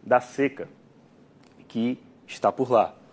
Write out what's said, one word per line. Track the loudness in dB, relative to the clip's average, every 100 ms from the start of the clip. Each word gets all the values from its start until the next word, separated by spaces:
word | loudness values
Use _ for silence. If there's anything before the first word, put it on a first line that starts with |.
da | 0 0
seca | 0 -2 -2 -4 -14 -18 -20 _ _ _ -20 _ -20 -20 -10
que | -4 -2 -4 -10 -20 -20
está | -2 -2
por | 0 2
lá. | 2 2 -4 -20